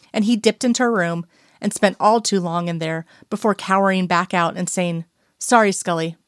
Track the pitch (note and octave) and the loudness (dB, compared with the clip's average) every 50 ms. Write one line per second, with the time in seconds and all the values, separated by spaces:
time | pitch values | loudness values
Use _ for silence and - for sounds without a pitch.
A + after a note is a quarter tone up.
0 | _ _ - A3 G3+ A3 A#3+ G#3+ - G#3+ G#3+ - - B3 A#3 - B3+ A#3+ A#3 G3 | _ _ -2 0 2 2 2 2 0 -2 -2 -2 -2 -2 0 0 0 0 0 0
1 | E3+ E3+ E3+ E3+ E3+ _ _ _ _ _ _ - - G#3 - - G#3+ F#3+ F#3 - | 0 -2 -2 -6 -8 _ _ _ _ _ _ -8 -8 -6 -4 0 0 0 0 2
2 | - G#3+ A3+ A#3 G#3+ - G3+ F#3+ F3 E3+ E3 F3 F3 F3 E3+ D#3+ E3 D#3+ D#3+ D#3+ | 2 2 4 2 0 0 -2 -2 -2 -2 -4 -4 -2 -4 -4 -4 -4 -4 -4 -6
3 | E3 _ - - - - - - - A3 G3 - - F#3 F#3+ G3 G3 G3 F#3+ F#3 | -6 _ -18 -20 -12 -8 -6 -2 0 0 0 0 0 0 2 2 4 2 2 2
4 | F#3 E3+ F3+ E3+ F3+ - - F3 E3+ E3 - F3+ F3+ - - F#3+ F3+ F3 E3+ E3 | 0 2 2 0 0 0 0 0 0 0 -2 -4 -6 -4 -2 -2 -2 -2 -4 -6
5 | E3 _ _ _ _ _ _ - - - B3 A3+ G#3+ G3+ F#3+ - - F#3+ E3+ E3 | -8 _ _ _ _ _ _ -8 -2 2 4 4 4 4 0 -2 -2 -2 -2 -2
6 | E3 E3 E3 _ _ | -2 -4 -6 _ _